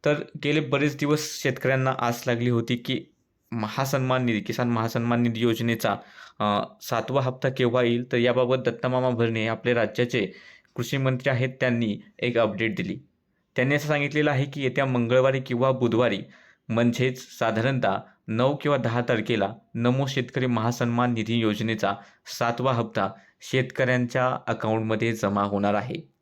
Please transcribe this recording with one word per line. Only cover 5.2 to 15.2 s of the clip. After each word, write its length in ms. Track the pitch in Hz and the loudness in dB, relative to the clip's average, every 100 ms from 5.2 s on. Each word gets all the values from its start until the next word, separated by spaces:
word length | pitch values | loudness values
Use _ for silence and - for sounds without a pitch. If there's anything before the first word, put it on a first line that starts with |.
निधी 200 | 120 113 | 0 2
योजनेचा, 540 | 117 113 117 113 113 101 - - - _ | 0 2 0 0 0 -2 -6 -20 -20 _
अ, 220 | 104 101 - - | 0 0 -2 -10
सातवा 400 | - 117 110 135 | -4 -4 0 0
हप्ता 280 | 127 131 135 | 0 -2 -4
केव्हा 340 | 131 123 123 | 0 2 2
येईल? 280 | 120 120 123 | 2 0 0
तर 60 | 123 | 2
याबाबत 380 | 120 123 123 127 123 | 2 2 2 2 0
दत्तामामा 440 | 117 131 127 127 | -2 -2 0 0
भरणे 380 | 117 117 113 110 | 2 0 0 -2
आपले 260 | 113 123 | -2 0
राज्याचे 580 | 117 107 - 120 127 95 - - - _ - | 2 0 0 0 0 -2 -6 -20 -20 _ -10
कृषी 220 | 117 139 | -4 0
मंत्री 320 | 135 127 139 | 0 0 0
आहेत, 200 | 123 127 131 | 0 -2 0
त्यांनी 380 | 127 117 113 101 - - | 0 0 0 -4 -10 -4
एक 180 | 120 117 | 0 2
अपडेट 380 | 110 98 110 95 | 2 0 -2 -2
दिली. 240 | 90 98 - _ _ _ _ - | -6 -8 -12 _ _ _ _ -2
त्यांनी 200 | 131 147 | 2 0
असं 120 | 147 | 0
सांगितलेलं 440 | 147 143 151 151 | 0 0 0 2
आहे 140 | 135 139 | 2 -2
की 180 | 143 | -2
येत्या 220 | 135 131 135 | -2 0 0
मंगळवारी 540 | 123 117 127 | 0 4 4